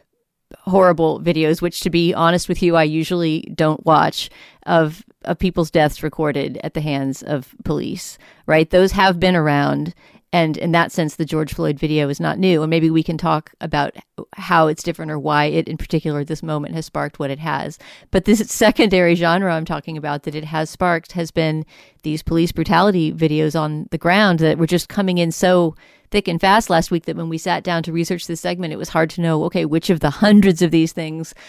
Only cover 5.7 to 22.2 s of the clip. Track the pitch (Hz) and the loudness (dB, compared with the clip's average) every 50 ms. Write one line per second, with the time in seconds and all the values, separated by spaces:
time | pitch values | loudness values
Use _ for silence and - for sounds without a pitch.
5.7 | - 165 151 147 - - - 156 - - 156 147 143 143 139 - 123 - - 151 | 2 2 2 2 0 -4 -8 -8 -4 -4 -2 -2 -2 -2 -4 -6 -6 -10 -10 -8
6.7 | - 160 151 151 139 139 135 135 131 - - - 147 135 127 - _ - - - | -6 -6 -4 -4 -4 -2 -4 -4 -6 -8 -6 -6 -6 -6 -6 -10 _ -10 -6 -6
7.7 | 151 147 - - - 180 - - - - - - - _ _ - 156 160 160 - | -4 -4 -6 -6 -8 -10 -12 -14 -18 -20 -20 -20 -20 _ _ 2 2 2 4 4
8.7 | - 180 190 190 190 202 190 190 180 170 180 185 185 170 151 151 143 143 143 143 | 4 4 4 4 4 2 2 2 2 2 2 2 2 2 2 2 2 2 2 0
9.7 | 143 143 151 170 - _ _ _ - _ _ _ - 175 165 156 151 - - 175 | 0 -2 -4 -6 -10 _ _ _ -20 _ _ _ 0 2 2 0 0 -2 -2 0
10.7 | 165 170 165 - - - 160 151 - - 165 143 180 156 151 143 - - 165 151 | 2 2 2 0 0 -2 -2 -2 -2 -6 -6 -4 -2 -4 -4 -4 -4 -4 -2 -2
11.7 | 147 135 - 151 151 151 147 139 143 - 170 151 156 - 190 190 175 151 156 156 | -2 -2 -2 0 0 0 0 0 -2 -4 -4 -4 -2 2 2 4 4 2 2 2
12.7 | 165 165 160 160 160 160 156 - 165 160 175 165 156 156 - - _ - - 160 | 2 2 2 4 2 2 0 0 -4 -4 -2 -2 -2 -2 -4 -8 _ -14 -8 -4
13.7 | 156 147 143 - - - - _ _ - - - - - 185 175 180 165 160 156 | -2 -2 -2 -4 -6 -12 -20 _ _ -18 -16 -16 -16 -12 -4 0 2 4 4 2
14.7 | 160 - - 175 160 - 160 156 151 147 139 151 151 147 147 151 151 165 - - | 0 -2 -6 -8 -8 -8 -8 -8 -8 -6 -2 0 0 2 2 0 0 -2 -2 -4
15.7 | 165 156 - - - 156 - 160 147 147 143 147 156 - - 160 151 147 147 - | -6 -10 -6 -4 -4 -2 -2 -2 -4 -4 -4 -6 -8 -8 -6 -6 -6 -6 -6 -6
16.7 | 165 160 156 - - 151 147 147 - - 147 139 139 147 160 160 143 143 - - | -8 -10 -10 -8 -6 -6 -6 -6 -6 -6 -6 -6 -6 -6 -6 -6 -4 -4 -6 -8
17.7 | 160 - - - - - - _ - 190 - 208 202 208 214 - - - 226 214 | -12 -14 -20 -20 -20 -20 -8 _ -2 0 2 4 2 2 2 -2 0 2 2 4
18.7 | - - 254 202 190 180 175 170 170 170 170 170 170 185 196 185 165 160 160 - | 4 4 2 2 4 4 4 4 4 2 2 2 2 2 0 0 -2 -2 -4 -4
19.7 | 165 147 - - 160 151 151 147 147 143 - 160 147 156 156 151 160 160 156 - | -6 -8 -8 -10 -10 -8 -6 -6 -6 -6 -8 -8 -10 -8 -8 -6 -4 -4 -4 -4
20.7 | - - 180 180 170 160 - - - 180 165 156 - 170 160 156 156 156 151 - | -4 -2 0 0 0 -2 -4 -6 -8 -6 -6 -4 -2 -2 -2 0 -2 -4 -6 -10
21.7 | _ - - _ _ _ - 156 151 156 | _ -20 -20 _ _ _ -8 -6 -6 -6